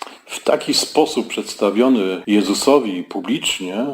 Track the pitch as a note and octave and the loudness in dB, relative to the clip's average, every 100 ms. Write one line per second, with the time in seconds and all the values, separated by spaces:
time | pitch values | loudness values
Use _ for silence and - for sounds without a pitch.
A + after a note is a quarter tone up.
0 | - - - - - D3+ - C#3 - D3+ | -16 -16 -14 -4 0 0 0 -2 0 0
1 | D#3 B2+ G#2+ - G#2 - G#2 G2+ B2+ B2 | 2 0 -4 -6 -8 -2 0 4 4 4
2 | F#2+ F#2 - G#2 F#2+ G2 - C#3 A2 F2+ | 2 -2 2 2 2 0 4 4 2 -4
3 | F2 G2 F2 D3 - - F2+ G2 C#3 | -6 -6 -4 -2 -2 -6 -6 -6 -6